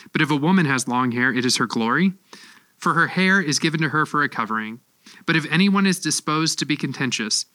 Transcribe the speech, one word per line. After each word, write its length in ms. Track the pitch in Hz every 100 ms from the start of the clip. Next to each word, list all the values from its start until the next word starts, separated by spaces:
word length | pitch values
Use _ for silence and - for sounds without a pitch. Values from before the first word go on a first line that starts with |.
| -
But 80 | -
if 100 | 151
a 60 | 151
woman 300 | 151 190 151
has 200 | 131 127
long 260 | 123 127
hair, 200 | 120 127
it 120 | 123 123
is 100 | -
her 100 | 120
glory? 460 | 117 113 135 190 180 _ - - - _ _
For 180 | 175
her 120 | 160 151
hair 340 | 180 185 196
is 180 | 156 135
given 220 | 165 151
to 80 | 147
her 160 | 151
for 180 | 151 151
a 60 | 143
covering. 520 | - 107 110 110 117 _ _ - - -
But 100 | 160
if 140 | -
anyone 360 | 160 202 196 196
is 120 | 180
disposed 600 | 156 - - 156 160 -
to 60 |
be 120 | 147 147
contentious, 720 | 147 127 131 - 107 - -